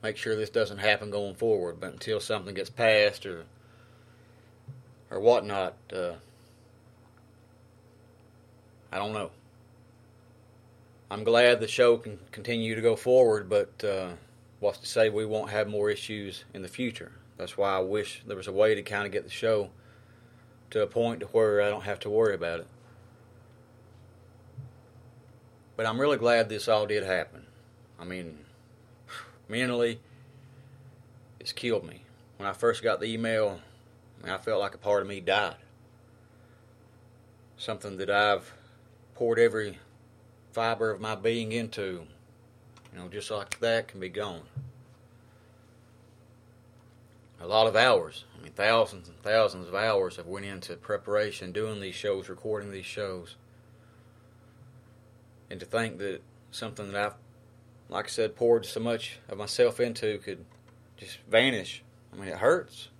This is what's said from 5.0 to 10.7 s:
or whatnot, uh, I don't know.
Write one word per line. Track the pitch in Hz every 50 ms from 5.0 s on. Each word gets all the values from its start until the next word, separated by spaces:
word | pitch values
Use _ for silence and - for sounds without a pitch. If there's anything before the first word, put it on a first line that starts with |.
| - _
or | - 95
whatnot, | 104 117 120 110 95 104 101 98 92 90 - - - -
uh, | - 95 90 87 82 - - - - - - - - - - - - - _ - - - - - _ - - - - - - _ - _ - - - - _ - - - - - - _ - - - - _ _ - - _ - - - - -
I | -
don't | 95 101 107 107
know. | 104 98 - - - _ - _ - - - - - - - - _ - - - - _ - - _ - _ - - _ -